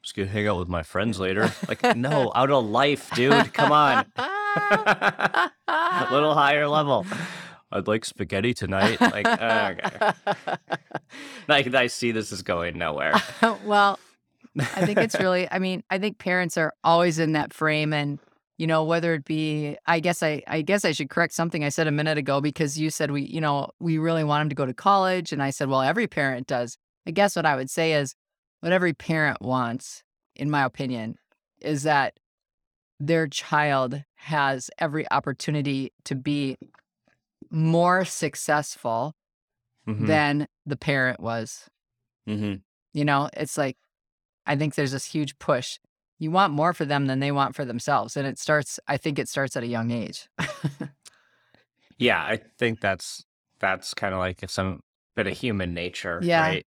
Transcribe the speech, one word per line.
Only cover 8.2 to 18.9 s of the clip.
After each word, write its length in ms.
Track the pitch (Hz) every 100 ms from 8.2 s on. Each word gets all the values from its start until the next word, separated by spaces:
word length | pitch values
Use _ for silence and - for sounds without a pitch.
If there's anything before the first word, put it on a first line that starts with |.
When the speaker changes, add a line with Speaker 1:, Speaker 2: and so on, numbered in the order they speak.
| 95 98 120
Speaker 1:
tonight." 460 | 120 87 95 104 113
Like, 260 | 240 107 104
"Okay." 880 | 226 113 110 101 85 190 - 208 -
Speaker 2:
<laughs> 400 | - 196 - - _ 165 _ - _ - - - -
Speaker 1:
Like, 260 | 143 123
I 140 | 131 123
see 240 | - 120
this 220 | 110 104
is 80 | 95
going 360 | 95 87 87 85
nowhere. 360 | 82 73 73 208 - -
Speaker 2:
<laughs> 220 | 226 196
Well, 340 | 208 208 202 190 _ _ _ _ - 147
I 260 | 131 - 185
think 120 | 208
it's 180 | 220 -
Speaker 1:
<laughs> 40 |
Speaker 2:
really, 280 | 190 180 180
I 100 | 185
mean, 220 | 185 185 -
I 80 | 190
think 180 | 208 -
parents 400 | - 180 175 -
are 160 | 156 -
always 360 | - 170 175 160
in 120 | 160
that 220 | 156 147
frame, 400 | - 156 151 151
and, 260 | 151 143 143 _ _ _ -
you 100 | 160
know, 160 | 160
whether 300 | 156